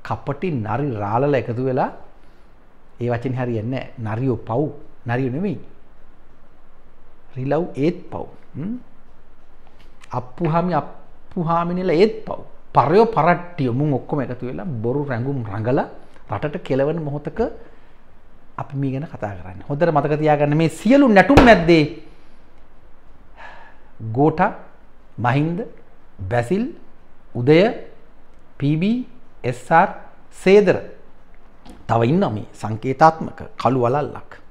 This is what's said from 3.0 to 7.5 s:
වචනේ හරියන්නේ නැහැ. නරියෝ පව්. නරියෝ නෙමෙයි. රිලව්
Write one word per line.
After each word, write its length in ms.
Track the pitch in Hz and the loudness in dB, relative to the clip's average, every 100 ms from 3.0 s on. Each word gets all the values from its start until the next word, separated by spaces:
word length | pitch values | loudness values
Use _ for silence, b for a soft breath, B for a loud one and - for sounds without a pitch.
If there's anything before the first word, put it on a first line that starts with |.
| 120 | -4
වචනේ 280 | 120 127 123 | -2 -2 -4
හරියන්නේ 460 | 123 117 110 131 - - | -2 -2 -2 -6 -8 -10
නැහැ. 200 | 110 113 | -6 -2
නරියෝ 220 | 131 117 | -2 -2
පව්. 240 | - 113 151 - - - | -2 -2 -2 -4 -14 -12
නරියෝ 320 | 120 120 131 | -4 -2 -2
නෙමෙයි. 240 | 131 202 143 - - - - - - - - - - - - - - - - - | -2 -4 -4 -8 -14 -14 -14 -14 -14 -16 -14 -14 -14 -14 -14 -14 -14 -14 -12 -12
රිලව් 320 | 127 131 | -6 -2